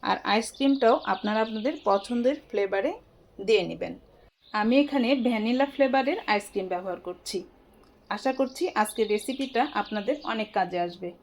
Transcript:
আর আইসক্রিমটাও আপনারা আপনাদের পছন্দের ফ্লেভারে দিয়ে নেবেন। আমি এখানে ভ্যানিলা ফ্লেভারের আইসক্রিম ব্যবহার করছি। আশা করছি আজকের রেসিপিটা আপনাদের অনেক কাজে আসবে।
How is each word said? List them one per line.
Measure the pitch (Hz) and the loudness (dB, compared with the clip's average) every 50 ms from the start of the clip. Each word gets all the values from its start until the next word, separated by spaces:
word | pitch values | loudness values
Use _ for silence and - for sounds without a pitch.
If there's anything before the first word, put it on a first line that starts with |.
| - | 0
আর | - 190 - - | 0 -2 -2 0
আইসক্রিমটাও | 196 202 220 226 - - - 277 277 277 269 247 226 254 311 - - 196 | 0 0 0 0 -2 -4 0 2 2 4 6 6 4 4 4 2 -2 -2
আপনারা | - - 208 214 220 | -2 0 -2 0 0
আপনাদের | 220 226 220 220 208 269 330 302 - | 0 0 -2 -4 -4 -4 -4 -2 0
পছন্দের | 214 196 196 196 - 240 240 240 254 294 302 - _ | 2 2 2 0 -2 -4 0 2 0 0 0 -6 _
ফ্লেভারে | - - 202 190 202 196 196 294 392 480 - _ _ _ _ _ _ - 196 | -2 -2 0 0 0 0 -2 -2 -4 -6 -14 _ _ _ _ _ _ -10 0
দিয়ে | 190 226 202 175 165 | 2 4 4 4 0
নেবেন। | 165 170 180 - - - _ _ _ _ _ _ _ _ _ _ - | -6 -8 -8 -8 -10 -14 _ _ _ _ _ _ _ _ _ _ -2
আমি | 214 214 220 247 277 294 | 0 2 4 6 6 4
এখানে | 285 277 285 240 233 277 269 226 | 4 2 0 2 2 2 2 2
ভ্যানিলা | 247 240 220 214 226 240 254 269 277 - | 0 0 0 0 0 2 2 0 0 2
ফ্লেভারের | - 277 262 254 269 254 269 339 440 - | 2 2 4 4 2 2 2 -2 -2 0
আইসক্রিম | - 214 208 - - - 196 185 180 | 0 0 0 -2 -4 -6 -6 -4 -4
ব্যবহার | 180 180 185 190 175 175 | -6 -6 -4 -6 -8 -8
করছি। | - 180 180 - _ - - 185 - - _ _ _ _ _ _ - _ _ _ _ _ | -8 -12 -12 -10 _ -8 -8 -8 -8 -8 _ _ _ _ _ _ -20 _ _ _ _ _
আশা | 190 214 - 262 262 | -8 -2 -2 -2 0
করছি | 262 269 254 262 - 349 370 - | 0 -2 -2 0 -4 -4 -2 2
আজকের | 214 214 214 - - 220 208 | 0 0 0 2 -2 0 0
রেসিপিটা | 208 214 - - 254 269 277 262 - 233 247 294 - | 0 -2 -2 -4 -4 -4 -4 -2 0 0 0 0 0
আপনাদের | 208 202 - 220 214 202 208 294 294 - | -4 -4 -2 -4 -4 -2 -2 -4 -2 -2
অনেক | - 226 220 214 214 - | -6 -4 -4 -4 -2 -2
কাজে | 202 185 180 175 175 | -2 -2 0 0 -2
আসবে। | 175 175 175 - 190 175 175 - | -2 -2 -4 -8 -10 -12 -12 -12